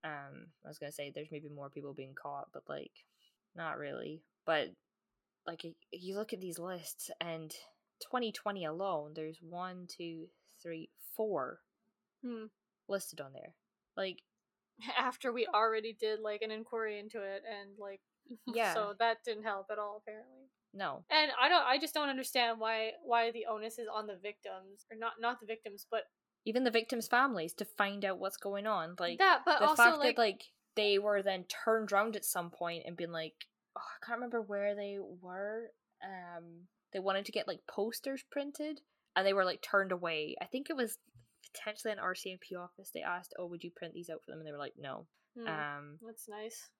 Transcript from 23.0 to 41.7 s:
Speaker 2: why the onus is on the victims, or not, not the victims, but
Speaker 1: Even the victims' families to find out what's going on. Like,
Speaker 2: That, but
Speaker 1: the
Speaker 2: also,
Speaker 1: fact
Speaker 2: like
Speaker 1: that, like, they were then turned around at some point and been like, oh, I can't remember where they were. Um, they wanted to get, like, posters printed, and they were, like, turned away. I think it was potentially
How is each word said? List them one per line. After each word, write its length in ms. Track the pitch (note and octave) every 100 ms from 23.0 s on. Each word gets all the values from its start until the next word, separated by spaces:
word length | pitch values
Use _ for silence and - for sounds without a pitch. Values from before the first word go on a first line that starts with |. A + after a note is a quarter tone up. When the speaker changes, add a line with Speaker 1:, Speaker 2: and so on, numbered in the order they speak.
Speaker 2:
why 280 | C4+ A#3 A#3
the 140 | A#3 A3
onus 280 | G#3+ A3 A3
is 100 | A3
on 140 | G#3+ G#3+
the 100 | F#3+
victims, 640 | G3 G#3 G3+ F#3+ F#3+ G3+ -
or 60 | A3
not, 160 | A3+ -
not 220 | A#3 A#3+
the 60 | G#3+
victims, 400 | A3 A3 G3+ -
but 120 | A3+ - _ _ _
Speaker 1:
Even 180 | - A3+
the 80 | B3+
victims' 380 | A3+ A3+ A#3+ A3+
families 460 | A#3+ C4+ G#3+ E3
to 100 | -
find 400 | G#3 - G3+ G3+
out 140 | G3 F#3
what's 180 | F#3+ F#3+
going 300 | G3+ G3+ G#3
on. 280 | G3+ E3 F3+
Like, 180 | F3 F3
Speaker 2:
That, 220 | F#4+ F4
but 140 | - D4+
Speaker 1:
the 60 | D4
Speaker 2:
also, 160 | D#4
Speaker 1:
fact 160 | D4 D#4
Speaker 2:
like 180 | C#4 A#3+
Speaker 1:
that, 60 |
like, 220 | A3+ F#3+ - _ _ -
they 220 | G#3 G3+
were 240 | G#3 G3+
then 220 | G3 F#3+
turned 460 | F3+ - - A3 G#3+
around 240 | G3 A3
at 100 | G#3+
some 260 | - F#3 E3+
point 340 | - E3+ E3+ -
and 100 | E3+
been 140 | E3+
like, 360 | E3 D#3+ - - _ _ -
oh, 40 |
I 260 | - - -
can't 120 | A#3
remember 220 | B3 A#3
where 340 | G3+ G3+ G3+ G3+
they 220 | G3+ G3+
were. 680 | F#3+ F3+ F3+ F3+ G3+ A3 A#3 _ _ _
Um, 640 | F#3+ F#3+ F3 F3 E3+ E3+ F3+ _ _
they 80 | G3
wanted 240 | F#3+ F#3+ G3
to 60 |
get, 160 | G#3+ -
like, 120 | F3 -
posters 540 | - G#3+ A#3 C4+ C4+ -
printed, 520 | - C#4+ C#4+ D4+ D4+ _ _ _ -
and 100 | G3
they 60 |
were, 120 | G3
like, 180 | F#3 -
turned 280 | - G3+ F#3+
away. 460 | F3+ F3 D#3+ D3+ -
I 40 |
think 260 | F3+ B3+ C#4+
it 60 | D#4
was 220 | A#3 - _ - _ _ -
potentially 380 | - -